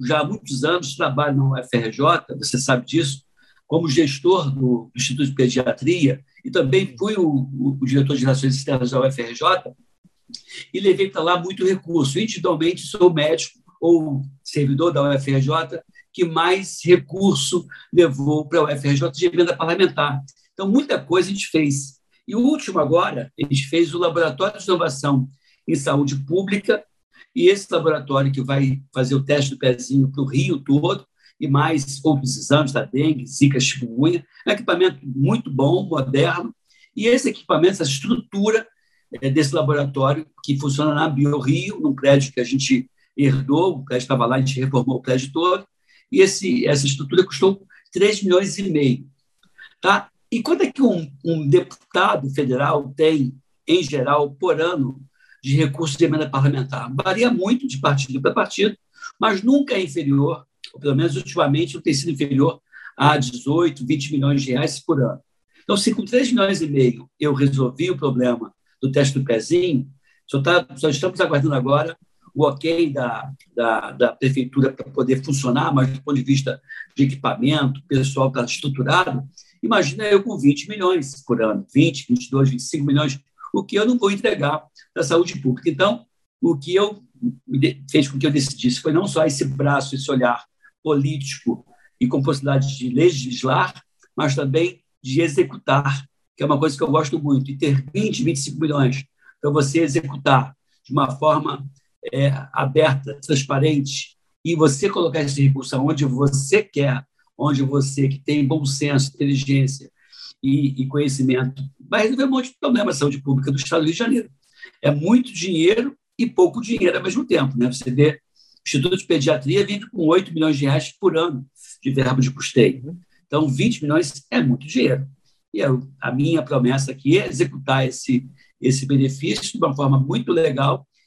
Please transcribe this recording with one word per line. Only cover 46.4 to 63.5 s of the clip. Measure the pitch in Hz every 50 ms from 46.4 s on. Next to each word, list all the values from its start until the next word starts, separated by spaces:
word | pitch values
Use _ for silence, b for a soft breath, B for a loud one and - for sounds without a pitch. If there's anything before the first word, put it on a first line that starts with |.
| 190 180 - - -
essa | - 147 139 139
estrutura | 139 139 - 147 139 170 180
custou | 185 - - - 185 190 196 196 b b b b b b
três | - 180 196 214 214 202
milhões | 202 190 180 180 202 185 151 -
e | 196 190
meio, | 160 147 143 131 139 - - - _ _ _ _ _ _ _ _ B B B B B _
tá? | - 180 202 208 - - _ _ _ _
E | - 240
quanto | - - 349 -
é | 381 -
que | - -
um, | 269 226 190 170 160 139 - -
um | - 165 165 156 151
deputado | 139 151 175 175 - - - _ _ - 180 190 208 208 151 139 139
federal | 135 156 143 123 127 127 143 156 160 147 139 123 -
tem, | - 156 156 160 147 131 123 - - _ _ _ _ _ -
em | 165 185
geral, | 165 135 151 139 123 139 143 147 147 139
por | - - 185 180 151 147
ano, | 160 175 180 156 131 123 131 - - - b b b b b b
de | - 135 139
recurso | 151 160 139 139 - 170 151 -
de | - 170
emenda | 151 156 156 151 143
parlamentar? | 139 135 139 143 143 135 123 - 135 123 117 123
Varia | 131 143 - 190 185 220 240 247
muito | - 175 185 202 247 254 285 254
de | - -
partido | - 151 139 139 - - 127 131
pra | - -
partido, | - - 196 202 - - 196 214 208 - _ _ B B B B - -
mas | 233 220 196 190
nunca | 208 240 277 285 277 - 247
é | 196
inferior, | 185 147 139 170 151 139 139 139 143 143 - - - _ _ _ - - -
ou | -
pelo | 139 143 135
menos | 139 165 170 139
ultimamente | 185 - - - 170 151 139 143 156 175 - -
não | 170
tem | - 165 147
sido | 139 135 165
inferior | 143 131 147 143 139 131 143 - - - B B B B B B B
a | - 139 147 151
dezoito, | 147 135 123 123 120 - 139